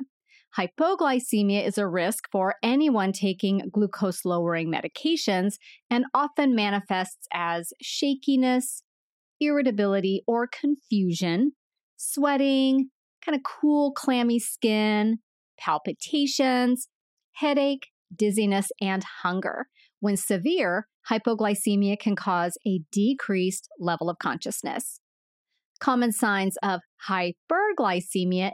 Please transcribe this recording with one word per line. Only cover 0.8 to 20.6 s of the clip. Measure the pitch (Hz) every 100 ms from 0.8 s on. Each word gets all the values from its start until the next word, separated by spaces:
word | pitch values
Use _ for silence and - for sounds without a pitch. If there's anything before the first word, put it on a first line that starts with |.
| 320 370 311 254 247 214 202 202 -
is | 202
a | 202
risk | 175 175 - -
for | 202 185 -
anyone | 226 262 302 226 190
taking | 196 202 185 196 196 190
glucose-lowering | 208 202 - 202 180 185 175 170 165 165
medications | 160 - - 311 330 - 190 190 - - - -
and | 240 254
often | - 285 - 285 233
manifests | 208 202 196 185 185 - -
as | 175 170 170 170 -
shakiness, | - - 285 277 277 269 254 254 254 - - _ _ _ _ -
irritability, | 294 285 262 208 202 196 190 196 -
or | 233 247
confusion, | - 285 294 _ 208 185 165 180 170 277 - _ _ _ -
sweating, | - - 285 277 277 269 262 262 269 _ _ _
kinda | - 294
cool, | 269 - 302 294 285
clammy | 277 - 247 233 240
skin, | - - 226 214 214 208 214 226 - _ _ -
palpitations, | - 156 - - - 302 285 - 262 247 247 247 - _ _ _ _
headache, | - 302 285 277 277 - _ _ 175
dizziness, | 208 202 208 196 196 -
and | 196 190 180 -
hunger. | 180 185 185 - 262 _ _ _
When | 202 202
severe, | - 196 208 359